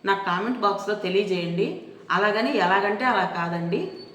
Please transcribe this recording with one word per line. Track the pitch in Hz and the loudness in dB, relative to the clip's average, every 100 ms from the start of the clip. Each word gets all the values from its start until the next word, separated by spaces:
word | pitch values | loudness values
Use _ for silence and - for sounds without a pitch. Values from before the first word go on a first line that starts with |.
నాకు | 196 190 | 0 0
కామెంట్ | 185 185 220 240 | 0 -2 -2 0
బాక్స్లో | 202 196 202 | 0 0 -2
తెలియజేయండి. | 202 185 190 190 180 170 170 240 - - - - | -2 0 0 2 -2 -2 0 -2 -4 -12 -18 -2
అలాగని | 175 208 202 269 247 | 2 4 2 0 2
ఎలాగంటే | 185 196 202 208 | 4 4 2 2
అలా | 254 208 | 2 2
కాదండి, | 180 180 170 175 170 175 - - - | 0 -2 -4 -2 -2 -2 -4 -8 -16